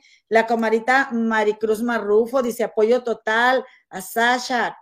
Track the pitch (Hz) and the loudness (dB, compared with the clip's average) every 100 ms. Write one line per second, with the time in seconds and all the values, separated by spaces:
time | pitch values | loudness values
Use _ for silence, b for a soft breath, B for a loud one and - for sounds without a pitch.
0 | b b - 220 226 226 226 226 226 269 | b b -2 0 2 0 0 0 2 0
1 | 269 233 226 220 208 208 220 214 240 226 | 0 -2 0 0 0 -2 -2 -2 -2 -2
2 | 202 208 233 269 240 226 214 - 214 247 | 2 2 2 0 -2 -2 -2 0 2 2
3 | 233 214 - 220 247 262 - B B 185 | 0 -4 -2 2 2 2 -4 B B -14
4 | - 226 240 247 247 240 190 - | -8 0 0 0 -2 -2 -4 -6